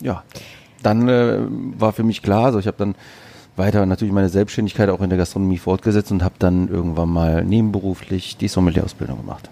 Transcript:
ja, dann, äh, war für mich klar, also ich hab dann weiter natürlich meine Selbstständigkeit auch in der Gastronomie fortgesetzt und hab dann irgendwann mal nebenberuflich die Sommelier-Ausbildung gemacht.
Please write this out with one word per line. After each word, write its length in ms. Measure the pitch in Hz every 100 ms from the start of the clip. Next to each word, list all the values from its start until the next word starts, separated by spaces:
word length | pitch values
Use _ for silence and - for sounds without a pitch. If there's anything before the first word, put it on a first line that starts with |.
ja, 220 | 127 92 - - - - - -
dann, 260 | 110 110 123
äh, 300 | 123 120 104 107 110 - 98
war 160 | 110
für 100 | 104
mich 180 | 113 101
klar, 240 | 101 104 131
also 140 | 110
ich 80 | 98
hab 100 | -
dann 180 | 101 - - - - - - -
weiter 300 | 98 101 95
natürlich 280 | 92 107
meine 160 | 98 95
Selbstständigkeit 600 | 98 107 - 104 - 98
auch 120 | 92
in 80 | 95
der 80 | 92
Gastronomie 380 | 87 98 95 90
fortgesetzt 520 | 90 92 113 104 -
und 120 | 95
hab 160 | 90 -
dann 300 | 92 90 90
irgendwann 400 | 90 85 80 85
mal 340 | 85 82 82 87
nebenberuflich 920 | 110 107 101 95 90 - 95 - -
die 100 | 101
Sommelier-Ausbildung 720 | 95 90 82 - - - 64
gemacht. 320 | - - -